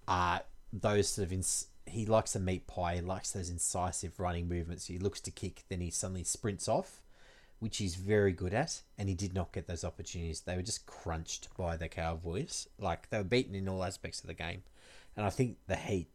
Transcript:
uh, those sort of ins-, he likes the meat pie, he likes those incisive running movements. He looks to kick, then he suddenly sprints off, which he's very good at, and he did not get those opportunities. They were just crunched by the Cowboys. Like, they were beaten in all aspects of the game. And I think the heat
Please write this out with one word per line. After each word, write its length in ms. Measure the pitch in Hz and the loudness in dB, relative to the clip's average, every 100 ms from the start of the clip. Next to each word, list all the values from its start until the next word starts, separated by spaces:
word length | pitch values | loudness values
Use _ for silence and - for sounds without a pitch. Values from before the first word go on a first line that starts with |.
| - | 2
uh, 300 | 92 87 92 - - - | 4 4 2 -2 -14 -8
those 360 | 101 110 104 95 | 0 4 6 4
sort 160 | - 90 | 2 0
of 60 | |
ins-, 320 | 92 - - - - | 0 0 0 -2 -12
he 220 | - 113 107 | -6 -2 6
likes 260 | 110 - | 6 6
the 40 | 104 | 2
meat 300 | 92 92 - | 2 0 -2
pie, 260 | - 87 | -2 0
he 60 | 87 | 0
likes 320 | 87 92 - | -2 -4 -4
those 180 | 101 87 | -4 -4
incisive 680 | 85 - 90 90 - 87 - | -2 0 2 0 0 -4 -2
running 280 | 90 87 87 | 0 0 0
movements. 380 | 87 82 87 - | 0 -2 -6 -6
He 120 | 90 | 0
looks 220 | 95 - | 0 0
to 100 | 90 | -8
kick, 320 | - 95 - - | -6 -6 -6 -6
then 120 | 90 | -2
he 100 | 85 | -2
suddenly 320 | - 95 92 | -2 -2 -2
sprints 460 | 85 - 110 98 - | -2 0 0 0 2
off, 340 | 143 - - - - - - - - | 2 0 -8 -20 -20 -20 -20 -20 -6
which 200 | 113 - | -4 0
he's 180 | 98 90 | -2 0
very 340 | 95 107 98 | 4 8 8
good 240 | 85 90 | 6 0
at, 280 | 110 160 - - - | 0 0 -4 -10 -4
and 120 | 98 | 0
he 80 | 87 | 0
did 180 | 98 | 0
not 180 | 92 85 | 0 -2
get 140 | - 82 | -4 -6
those 180 | 82 | -4
opportunities. 580 | 85 - - 87 82 78 | -4 -6 -8 -4 -4 -4
They 120 | - | -4
were 80 | 90 | -2
just 240 | 90 - - | -2 -4 -8
crunched 640 | - 87 80 80 - - - | -10 -4 -4 -4 -8 -8 -4
by 180 | 87 82 | -2 -2
the 120 | 82 | -4
Cowboys. 800 | - 82 82 87 92 170 - - - | -2 -2 -2 -2 -2 -2 -6 -8 -4
Like, 320 | 95 82 - | -2 -2 -2
they 80 | 107 | -2
were 60 | |
beaten 320 | 92 123 131 98 | 2 2 2 -2
in 120 | 95 | -2
all 140 | 92 | 0
aspects 380 | 90 - 82 - | -2 -4 -8 -10
of 80 | 90 | -8
the 60 | |
game. 280 | 85 85 92 - - - - - - | -6 -6 -6 -12 -20 -20 -20 -12 0
And 100 | 104 | 0
I 40 | |
think 260 | - 123 - - | 2 0 0 -2
the 80 | |
heat 320 | - 147 95 78 | -2 0 0 -2